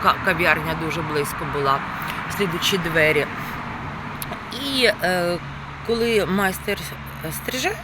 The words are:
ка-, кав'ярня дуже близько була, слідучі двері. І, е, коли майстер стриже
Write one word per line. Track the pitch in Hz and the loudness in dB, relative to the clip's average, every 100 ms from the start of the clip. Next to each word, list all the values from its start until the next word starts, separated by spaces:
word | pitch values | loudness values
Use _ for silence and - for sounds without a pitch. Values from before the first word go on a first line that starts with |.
ка-, | 190 - - | 4 4 2
кав'ярня | 170 170 156 156 160 160 | 4 4 4 2 -2 -2
дуже | 151 | -2
близько | 156 151 143 - 151 | -2 0 0 -2 -4
була, | 143 139 139 - - - - - - | 0 2 2 0 -6 -6 -6 -6 -2
слідучі | 202 165 - 196 | 0 2 0 0
двері. | 170 160 156 151 135 110 - - - - - - - - - - - 233 277 | 2 4 6 4 2 -4 -8 -8 -8 -8 -8 -8 -10 -8 -8 -8 -8 -6 -2
І, | 269 233 - | 4 4 4
е, | 170 180 175 175 - - - - - | 2 2 2 0 -4 -10 -10 -10 -2
коли | 233 233 226 165 | 0 4 4 4
майстер | 190 196 185 - 202 165 - - - 160 | 2 2 0 -4 -4 -4 -10 -12 -8 -8
стриже | 151 - 247 302 427 | -6 -4 -2 -2 -2